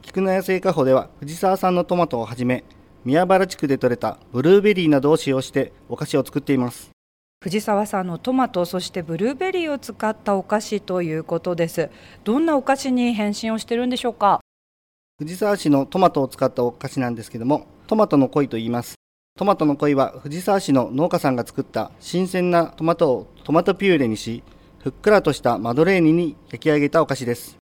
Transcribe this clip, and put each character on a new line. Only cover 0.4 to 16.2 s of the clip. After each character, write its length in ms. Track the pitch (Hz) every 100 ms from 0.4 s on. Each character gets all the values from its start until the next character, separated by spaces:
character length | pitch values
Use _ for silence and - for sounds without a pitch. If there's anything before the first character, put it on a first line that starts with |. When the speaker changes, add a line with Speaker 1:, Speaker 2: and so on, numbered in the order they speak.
Speaker 1:
製 160 | 185 185
菓 140 | 190
舗 100 | 165
で 100 | 131
は、 160 | 131 90 -
藤 160 | 143 165
沢 200 | 190 190
産 160 | 185
の 120 | 180 175
ト 100 | 175
マ 120 | 165
ト 120 | 120
を 60 | 110
は 100 | 120
じ 80 |
め、 220 | 123 127 - - - - 123
宮 200 | 147 180
原 220 | 190 190
地 80 | -
区 120 | 151
で 100 | 135
採 120 | 127
れ 80 | 120
た 220 | 110 - -
ブ 100 | 120
ル 160 | 147 202
ー 20 |
ベ 120 | 202
リ 120 | 190 165
ー 40 |
な 100 | 143
ど 100 | 139
を 60 | 156
使 140 | 143
用 120 | 131
し 100 | 131
て 200 | 139 123 - _
お 80 | 120
菓 100 | 151
子 120 | 160
を 80 | -
作 140 | -
っ 20 |
て 120 | 139
い 40 | 135
ま 120 | 123
す。 200 | - - _ _ _ _ _
Speaker 2:
藤 200 | 185 196
沢 240 | 208 202 208
産 200 | 202 185
の 120 | 165
ト 160 | -
マ 160 | 262 254
ト、 160 | 185 175
そ 160 | 185
し 80 | 185
て 120 | 190
ブ 160 | 165 165
ル 100 | 214
ー 80 | 277
ベ 180 | 370
リ 100 | 370
ー 100 | 320
を 60 | 285
使 300 | - 202 214
っ 40 |
た 220 | 214 - 196
お 80 |
菓 160 | - 208
子 220 | 208 208
と 200 | - 180
い 80 | 170
う 100 | 156
こ 160 | 156 165
と 160 | 185 170
で 140 | 165
す。 200 | - 156 - - - -
ど 120 | 247
ん 80 | 330
な 120 | 294
お 40 |
菓 140 | - 269
子 160 | 277
に 220 | 254 240
変 160 | 220 208
身 220 | 208 226
を 80 | 220
し 40 |
て 140 | - 233
る 100 | 247
ん 20 |
で 60 | 247
し 100 | 247
ょ 40 |
う 40 |
か？ 280 | - 202 175 - _ _ _ _ _ _ _
Speaker 1:
藤 180 | 151 180
沢 180 | 214 202
市 140 | 151
の 160 | 139 135
ト 140 | 185
マ 120 | 180
ト 100 | 151